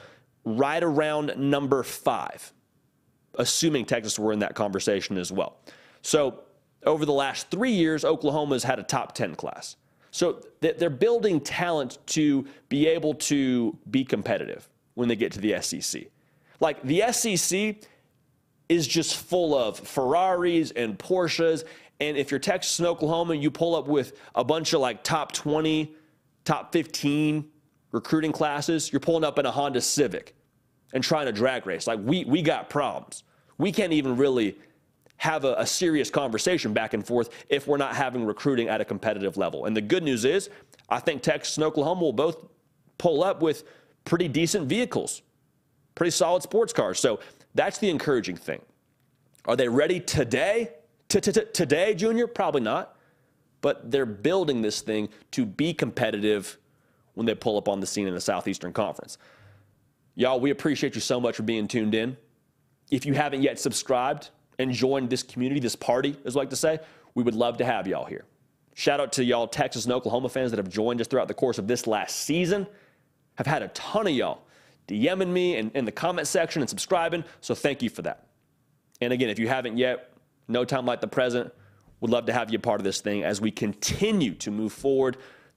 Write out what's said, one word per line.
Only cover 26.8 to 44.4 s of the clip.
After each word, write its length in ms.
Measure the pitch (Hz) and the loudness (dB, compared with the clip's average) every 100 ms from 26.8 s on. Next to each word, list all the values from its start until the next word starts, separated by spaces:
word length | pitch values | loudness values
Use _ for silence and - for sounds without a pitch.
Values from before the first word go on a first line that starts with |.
| 143 - 143 147 151 151 147 _ _ _ - | -2 -2 0 2 2 0 -6 _ _ _ -6
recruiting 400 | 113 - 160 156 | -6 0 0 0
classes, 600 | - 151 143 147 160 - | 0 0 0 0 -2 0
you're 80 | 143 | -2
pulling 240 | - 165 | 0 2
up 160 | 151 147 | 2 2
in 60 | 135 | 0
a 60 | |
Honda 280 | 135 143 127 | 0 0 0
Civic 560 | - 147 127 85 - _ _ _ _ _ _ | 0 2 0 0 -12 _ _ _ _ _ _
and 100 | 131 | -4
trying 220 | 123 156 135 | 0 0 0
to 40 | |
drag 340 | 104 127 123 95 | 0 0 0 -4
race. 220 | 82 - | -4 -2
Like, 120 | 113 | -2
we, 220 | 107 180 123 | 0 -2 2
we 160 | 160 | 2
got 280 | 156 135 - | 2 0 -2
problems. 540 | 147 127 69 - - _ _ _ - | -2 -2 -4 -12 -20 _ _ _ -2
We 140 | 202 | 0
can't 220 | 190 185 | 0 2
even 240 | 156 135 123 | 2 2 2
really 400 | 143 127 104 - - _ _ _ _ - | 4 4 0 -2 -18 _ _ _ _ -6
have 280 | 160 156 135 | -2 0 0
a, 100 | 117 | 0
a 80 | 117 | 0
serious 440 | - 175 151 120 | 0 2 2 2
conversation 640 | 151 135 107 - 180 113 | 0 -2 0 0 0 0
back 200 | 110 110 | -2 -2
and 120 | 110 101 | -4 0
forth 240 | 120 117 - - | 0 0 -6 -2
if 200 | 139 139 | -2 2
we're 100 | 143 | 0
not 180 | 135 117 | 0 0
having 300 | 131 123 110 | -2 -2 -4
recruiting 420 | - 147 123 117 | -2 0 0 0
at 140 | 107 | -2
a 40 | 104 | -2
competitive 520 | 104 110 104 98 92 | -2 -2 -2 -4 -2
level. 280 | 85 78 76 | -4 -2 -2
And 100 | 110 | -2
the 60 | |
good 220 | 104 180 | 0 0
news 220 | 156 120 123 | 0 0 2
is, 240 | 190 - - _ - - | 0 -2 -18 _ -16 -4
I 100 | 120 | -2
think 220 | - 143 | -2 -2
Texas 340 | - 147 - - | 0 -2 -2 -2
and 80 | |
Oklahoma 380 | 156 156 143 180 | 0 2 0 0
will 120 | 160 | 0
both 240 | 113 160 160 - _ _ _ _ - | 2 0 0 -14 _ _ _ _ 0
pull 260 | 175 151 | 2 4
up 180 | 185 180 | 2 2
with 220 | 160 143 - - _ _ | 0 0 -8 -20 _ _
pretty 240 | - 170 175 | -2 0 2
decent 400 | 135 | 2